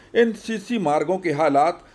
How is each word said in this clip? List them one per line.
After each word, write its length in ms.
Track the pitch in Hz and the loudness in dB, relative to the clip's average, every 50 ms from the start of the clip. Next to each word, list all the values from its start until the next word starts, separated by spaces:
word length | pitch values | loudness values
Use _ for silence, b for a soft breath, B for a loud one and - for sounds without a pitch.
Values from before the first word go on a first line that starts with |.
| b b b | b b b
इन 180 | 226 240 233 208 | 2 2 2 0
सीसी 420 | - - - 226 208 196 - 240 220 | -6 -8 -8 -8 -6 -6 -4 -4 -2
मार्गों 380 | 180 147 147 156 156 151 185 | 0 0 0 0 0 0 -2
के 140 | 185 190 170 | -2 -2 -4
हालात 520 | 151 143 160 147 139 139 151 170 175 - - b b | -2 0 0 2 4 2 2 2 0 -6 -12 b b